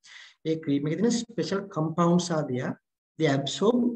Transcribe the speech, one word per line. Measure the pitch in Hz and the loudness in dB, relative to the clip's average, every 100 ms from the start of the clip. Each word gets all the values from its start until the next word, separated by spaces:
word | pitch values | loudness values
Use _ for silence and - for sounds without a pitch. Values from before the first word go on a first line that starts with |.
| - - - _ | -20 -20 -20 _
ඒ | 160 160 | -4 -2
ක්‍රීම් | 143 143 | 0 -2
එකේ | 151 170 | 0 0
තියෙන | 233 | 2
ස්පෙෂල් | - - - - 196 - | 0 -2 -6 -4 -4 -4
කම්පවුන්ඩ්ස් | 156 156 170 170 175 175 | -4 -2 2 4 4 2
are | 160 | -2
there. | 139 123 165 - _ _ _ - | -2 -4 -4 -8 _ _ _ 0
They | 151 | 2
absorb | 139 - - 202 247 240 | 2 -2 0 2 2 0